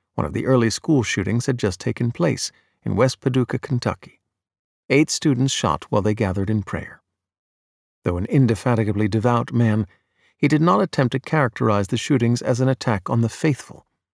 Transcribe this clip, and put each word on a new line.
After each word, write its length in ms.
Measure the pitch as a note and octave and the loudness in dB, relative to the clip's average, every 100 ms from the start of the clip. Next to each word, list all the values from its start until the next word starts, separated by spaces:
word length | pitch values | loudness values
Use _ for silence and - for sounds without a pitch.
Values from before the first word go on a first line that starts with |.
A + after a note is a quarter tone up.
| _ - | _ -6
one 100 | D2+ | -4
of 80 | |
the 140 | - A#2+ | -2 2
early 240 | C3 A2+ | 4 2
school 320 | - - C#3+ | 0 0 0
shootings 420 | G#2+ - G2 A#2 C3 | 0 -2 -2 -2 -2
had 140 | B2 | -2
just 200 | G#2 - | -2 -2
taken 320 | A#2+ - A#2+ | -4 -2 -4
place 400 | - E3+ B2+ - - _ _ | 0 -2 -2 -6 -12 _ _
in 140 | A2 F#2+ | -4 2
West 240 | B2+ - | 2 0
Paducah, 400 | C3+ B2+ A#2+ B2 | -2 0 0 -4
Kentucky. 600 | - A#2+ A2 F2+ - _ _ _ _ _ _ _ - | -4 -4 -2 -6 -10 _ _ _ _ _ _ _ 0
Eight 220 | C3+ D#3 | 2 2
students 420 | - D#3 B2 C3+ | 0 0 2 0
shot 320 | - G2+ D2 - | 0 -2 -2 -2
while 100 | G#2+ | 0
they 140 | G#2 G#2+ | 0 0
gathered 340 | G2 F#2+ G2 | -2 -2 -2
in 140 | A2 | -2
prayer. 400 | F#2+ E2+ E2+ - _ _ _ _ _ _ _ _ _ _ | -4 -8 -10 -16 _ _ _ _ _ _ _ _ _ _
Though 140 | A2 F2 | -4 -2
an 80 | G2 | 0
indefatigably 840 | D3+ B2 A2 B2+ A2+ G#2+ G2+ G#2+ | 2 2 2 0 0 0 0 0
devout 440 | A2 A#2+ A#2 B2+ | 0 0 0 0
man, 320 | A#2+ A#2 G#2+ G2+ _ _ _ _ _ | 0 2 2 -2 _ _ _ _ _
he 120 | C#3+ | 2
did 120 | D3+ | 4
not 220 | E3+ G3 | 4 2
attempt 300 | F#3+ - B2+ | 2 0 0
to 80 | C3 | -2
characterize 720 | - D#3 B2 - A#2 G2+ G2+ | -2 0 0 0 0 2 0
the 80 | B2 | -2
shootings 440 | - C3+ A#2 B2 | 0 2 2 0
as 180 | - B2 | 0 0
an 80 | C3 | 0
attack 440 | C3 - G2+ - | 0 -2 -2 0
on 100 | A#2 | 0
the 80 | A2+ | 0
faithful. 560 | - D#3+ C3+ - - _ _ _ | 0 -2 -2 -6 -20 _ _ _